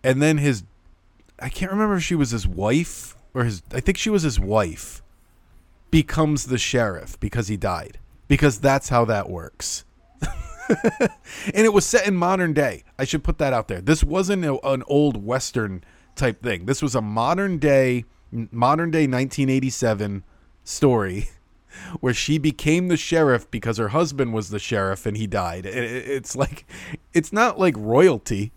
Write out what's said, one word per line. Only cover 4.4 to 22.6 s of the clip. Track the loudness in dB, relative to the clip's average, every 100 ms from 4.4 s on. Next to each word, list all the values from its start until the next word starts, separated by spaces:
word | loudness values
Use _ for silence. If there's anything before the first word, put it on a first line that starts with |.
| 2 2 2 -4 -14 -18 -20 _ _ _ _ -20 _ _ _
becomes | 4 4 0 2 0 -2
the | -2
sheriff | 0 0 0 -4 -12 -8
because | -6 -4 -4
he | -4
died. | -4 -4 -8 -18 -20 -20 0
Because | 4 4 4
that's | 2 2 2
how | 2 2
that | 0 -4
works. | -10 -12 -10 -10 -10 -12
<laughs> | _ _ _ -6 -6 -12 -14 -2 0 0 0 -2 -4 -18 -10 -4
And | 2 4
it |
was | 4 4
set | 2 2
in | 0
modern | 2 2 0
day. | 2 0 -4 _ -8
I |
should | -4 -2
put | -2 0
that | 0
out | 0 -2
there. | -4
This | 2 2
wasn't | 4 0 0 0 0
a, | -2 -2
an | -2 2
old | 4 4 0
Western | -4 -4 -2 -4 -4 -8 -14 _ _ -2
type | -2 -2
thing. | -4 -4 -2
This | -2
was | 0 -2
a |
modern | -2 -2 0 0 -2 0
day, | 4 4 4 0 -6 _ _
modern | -10 -8 0 2 2 2
day | 2 2
nineteen | 0 -2 0 0
eighty-seven | 2 0 -2 0 0 -4 -6 -12 _ _ _
story | -14 2 4 4 0 -4 -6 -8 _ _
<laughs> | _ -20 -16 -4
where | -2
she | -2 0 0
became | 0 0